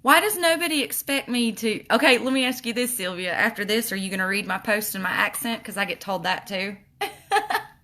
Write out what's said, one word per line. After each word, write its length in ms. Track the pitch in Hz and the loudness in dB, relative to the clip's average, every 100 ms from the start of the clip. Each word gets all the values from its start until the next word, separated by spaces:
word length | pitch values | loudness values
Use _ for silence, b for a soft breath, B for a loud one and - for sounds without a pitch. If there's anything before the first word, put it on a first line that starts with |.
Why 200 | 247 311 | 8 6
does 160 | 403 403 | 6 2
nobody 460 | 339 330 339 311 | 2 2 2 0
expect 460 | 247 - - 277 - | 0 -4 -2 -4 -2
me 240 | 247 233 | 0 0
to? 320 | 202 220 202 - | 0 -2 -2 0
Okay, 260 | 226 277 247 | 4 6 4
let 140 | 240 | 2
me 120 | 269 | 0
ask 200 | 254 254 | 0 -2
you 80 | 233 | -4
this, 240 | 233 247 - | -2 -2 -2
Sylvia. 360 | 185 180 180 | -4 -4 -2
After 320 | 131 214 220 | 0 0 0
this, 280 | 202 214 233 | 0 0 0
are 40 | 196 | -4
you 140 | 190 | -4
gonna 160 | 190 185 | -2 0
read 200 | 196 190 | -2 -2
my 120 | 190 | -4
post 360 | - 214 214 | 0 -2 -2
in 80 | 190 | -4
my 80 | 185 | -2
accent? 520 | 190 202 - 233 226 | 0 0 0 -4 -4
Cause 140 | - 196 | -6 -4
I 80 | |
get 160 | 196 - | -4 -4
told 240 | - 185 | -4 -4
that 220 | 175 185 - | -2 -4 -4
too. 300 | 196 196 202 _ _ | -6 -6 -8 _ _
<laughs> 680 | 403 - - 403 415 403 - - | -8 -8 0 0 2 -4 -4 -20